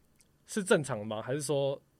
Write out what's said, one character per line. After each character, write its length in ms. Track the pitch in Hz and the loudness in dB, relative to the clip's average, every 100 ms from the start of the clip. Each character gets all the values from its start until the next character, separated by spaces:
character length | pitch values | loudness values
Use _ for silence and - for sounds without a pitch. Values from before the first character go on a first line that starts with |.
| _ _ _ _ - | _ _ _ _ -8
是 180 | - | -6
正 200 | 185 202 | 4 4
常 160 | 135 113 | 4 -4
的 60 | 104 | -4
吗？ 160 | 107 | -6
还 120 | 110 | -4
是 80 | 143 | -4
说 400 | 143 143 139 139 _ _ | 0 0 0 -2 _ _